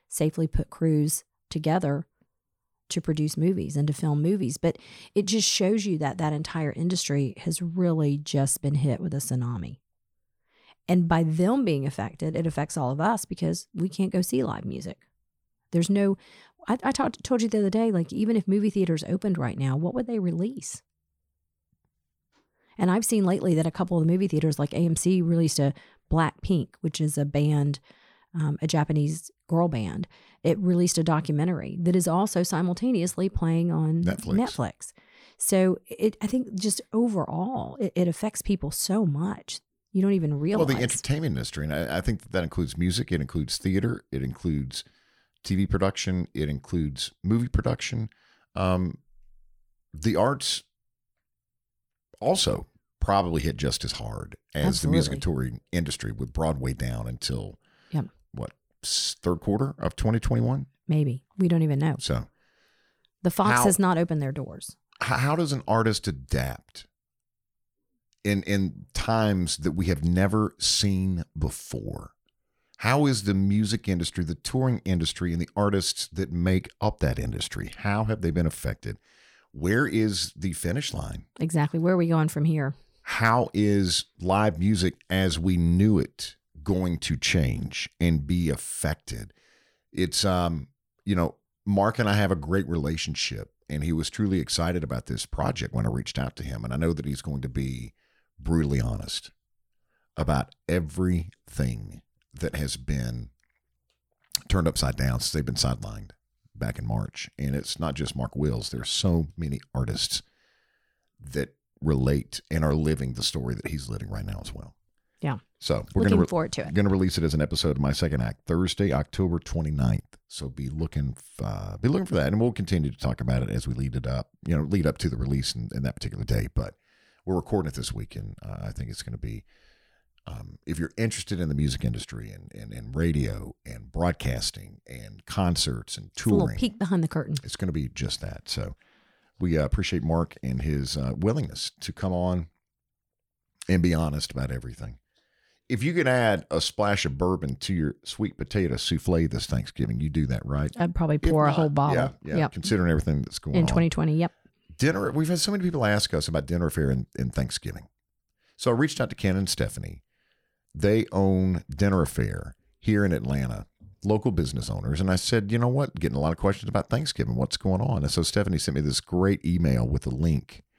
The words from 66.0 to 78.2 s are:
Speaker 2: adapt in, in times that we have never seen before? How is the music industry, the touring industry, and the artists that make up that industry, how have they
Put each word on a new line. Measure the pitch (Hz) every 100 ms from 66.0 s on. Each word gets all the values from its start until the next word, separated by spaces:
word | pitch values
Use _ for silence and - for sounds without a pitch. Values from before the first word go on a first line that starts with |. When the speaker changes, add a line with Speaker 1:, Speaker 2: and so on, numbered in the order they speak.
| -
Speaker 2:
adapt | 69 65 65 65 - _ - - _ _ _ _ _ _ _ _ _ _ _ _ _
in, | 101 101
in | 90 101 92 - -
times | - - 113 107 95 87 -
that | 80
we | 82 87
have | 78
never | 82 90 95 110 107 -
seen | - - 101 95 95 87 - 78
before? | 71 - - 60 52 50 - _ _ _ _ _ _ _
How | 110 139 143
is | 117
the | 101
music | 95 98 104 104 113 -
industry, | 90 82 -
the | 80 85
touring | - 131 131 117
industry, | 95 90 80 - 90
and | 85
the | 82 -
artists | 101 98 85 - -
that | 80 95
make | 87 90 92 - _
up | 107 -
that | 73 60
industry, | 58 53 - - - -
how | 101 101
have | 110
they | 107